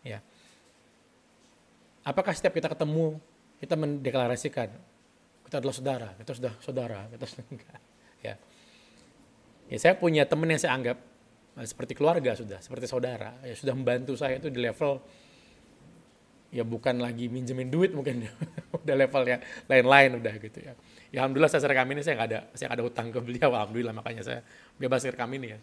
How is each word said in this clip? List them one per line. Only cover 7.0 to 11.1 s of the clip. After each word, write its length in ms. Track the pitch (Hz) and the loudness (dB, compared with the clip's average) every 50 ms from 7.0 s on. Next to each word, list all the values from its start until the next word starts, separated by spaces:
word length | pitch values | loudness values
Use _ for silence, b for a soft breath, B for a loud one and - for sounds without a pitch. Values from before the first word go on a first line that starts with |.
| 101 113 117 | -10 -14 -12
kita 100 | 113 - | -12 -12
sudah, 200 | 117 - - 113 - | -12 -12 -16 -16 -14
<laughs> 40 | 139 | -16
enggak, 240 | 117 - - - - _ _ _ b b b b b | -16 -16 -20 -20 -20 _ _ _ b b b b b
ya. 140 | - 113 104 101 - b b b b b b b b b b b b b b _ - _ _ _ _ - - _ - - | -12 -12 -12 -12 -16 b b b b b b b b b b b b b b _ -20 _ _ _ _ -20 -20 _ -14 -10
Ya, 60 | - 110 | -8 4
saya 140 | - 165 185 | 4 4 4
punya 320 | 185 - 170 160 151 143 - | 6 2 2 4 4 4 4
temen 240 | - 151 160 165 | 4 0 2 2
yang 80 | 160 156 | 2 2
saya 160 | - 156 127 | 2 0 0
anggap, 240 | 131 127 120 127 - - - | 0 0 -4 -4 -4 -8 -20